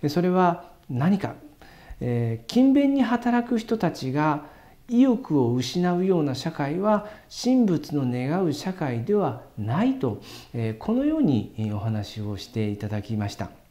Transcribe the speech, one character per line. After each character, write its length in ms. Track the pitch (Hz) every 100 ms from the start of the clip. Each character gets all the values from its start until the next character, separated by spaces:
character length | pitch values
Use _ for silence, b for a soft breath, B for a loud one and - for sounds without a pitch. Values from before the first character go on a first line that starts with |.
| 147
そ 140 | 147
れ 60 | 175
は 420 | 180 180 170 - - -
何 300 | 123 151 196
か。 160 | 117 - - - B B B B
え 440 | 120 120 117 113 -
ー、 20 |
勤 260 | 233 269
勉 200 | 269 285
に 80 | 277
働 440 | 233 240 240 240 240
く 120 | 240
人 180 | 220 220
た 140 | 175
ち 220 | - 131
が 340 | 135 151 147 B B B B -
意 120 | 240
欲 400 | 269 226 - 147
を 100 | 120
失 440 | 123 120 180 175 175
う 100 | 185
よ 140 | 180
う 20 |
な 120 | 147
社 180 | 131 -
会 260 | 156 139 165
は 300 | 202 208 B B B
神 380 | - 240 254 226
仏 240 | 165 -
の 120 | 147 127
願 360 | 123 127 170
う 100 | 180
社 200 | 139 -
会 320 | 185 147 120
で 100 | 117
は 280 | 208 170 117 - -
な 260 | 107 135
い 140 | 240 262
と、 240 | 127 101 B B B
え 160 | 120 113
ー、 80 | 110
こ 160 | -
の 100 | 240
よ 120 | 285 320
う 60 |
に 480 | 240 120 101 - 107
お 40 | 104
話 420 | 110 110 104 -
を 160 | 104 101
し 100 | -
て 240 | 117 107
い 60 | 104
た 120 | 107
だ 140 | 107
き 140 | 101 110
ま 120 | 101
し 60 |
た。 160 | - 101 - _